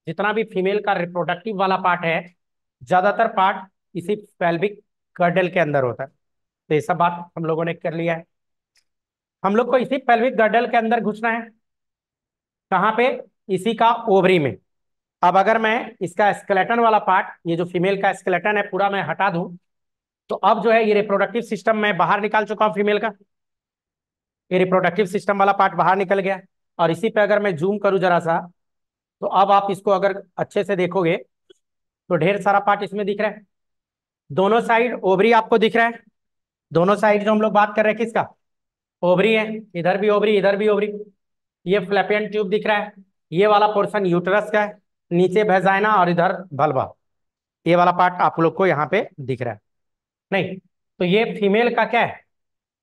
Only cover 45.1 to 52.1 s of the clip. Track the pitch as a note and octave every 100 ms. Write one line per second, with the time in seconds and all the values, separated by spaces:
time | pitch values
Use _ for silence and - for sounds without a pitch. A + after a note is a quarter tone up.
45.1 | F3 F#3 F3+ F3+ F#3+ F#3+ G3 G#3+ G#3 F3
46.1 | E3+ F3+ F#3 - C3+ D3+ C3+ G2+ - _
47.1 | _ _ _ _ _ E3 F3 F3 F3 F3+
48.1 | F3 D#3+ - E3 E3 F#3+ C#3+ D3+ G3 C#4+
49.1 | - B2+ B2 A#2+ G#2 _ _ _ _ _
50.1 | _ _ F#3+ F3+ F3+ _ _ _ - F3
51.1 | G3+ A3+ F3+ G3+ G3+ G3+ A#3 G#3+ A#3 D#3+